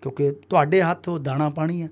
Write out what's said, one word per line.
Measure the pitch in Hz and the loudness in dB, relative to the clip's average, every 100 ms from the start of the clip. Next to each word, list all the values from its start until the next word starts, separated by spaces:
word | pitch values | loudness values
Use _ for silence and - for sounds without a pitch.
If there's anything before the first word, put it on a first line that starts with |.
ਕਿਉਂਕਿ | 135 - 143 | -8 -2 -2
ਤੁਹਾਡੇ | 143 - 180 147 185 | -2 0 2 4 4
ਹੱਥ | 170 170 - | 2 0 -4
ਉਹ | 170 | -6
ਦਾਣਾ | 139 135 151 | -4 -2 -2
ਪਾਣੀ | 151 160 175 | -2 -4 -4
ਆ, | 165 | -8